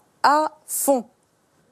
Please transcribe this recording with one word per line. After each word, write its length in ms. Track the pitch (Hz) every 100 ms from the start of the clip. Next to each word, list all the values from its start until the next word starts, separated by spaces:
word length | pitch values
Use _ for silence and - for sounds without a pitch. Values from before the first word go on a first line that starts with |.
| _ _
à 300 | - 302 311 - -
fond. 400 | - - 262 220 _ _ _ _ _ _